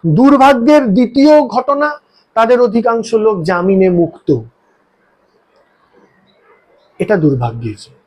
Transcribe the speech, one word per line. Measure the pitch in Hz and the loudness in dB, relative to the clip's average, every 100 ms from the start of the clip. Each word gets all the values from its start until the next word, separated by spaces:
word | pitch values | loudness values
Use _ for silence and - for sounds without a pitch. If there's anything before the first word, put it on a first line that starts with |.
দুর্ভাগ্যের | 165 156 269 285 269 254 233 302 254 | -2 2 4 4 4 2 2 2 2
দ্বিতীয় | 190 240 269 294 302 | 0 0 2 4 4
ঘটনা, | 254 233 247 277 294 294 _ _ _ | 2 -4 -4 -4 -4 -8 _ _ _
তাদের | 220 226 247 | -2 0 2
অধিকাংশ | 240 226 233 233 220 | 0 0 -2 -4 -4
লোক | 226 214 202 | -2 0 -2
জামিনে | 160 180 185 190 185 | -4 -2 0 0 2
মুক্ত। | 175 165 - - 127 113 _ _ _ _ _ _ _ _ _ _ _ _ _ _ _ _ _ _ _ _ _ _ _ _ _ | 0 -2 -4 -4 -4 -6 _ _ _ _ _ _ _ _ _ _ _ _ _ _ _ _ _ _ _ _ _ _ _ _ _
এটা | 165 196 | -4 0
দুর্ভাগ্যের। | 151 135 120 117 117 104 - _ | 0 -2 -6 -8 -12 -14 -20 _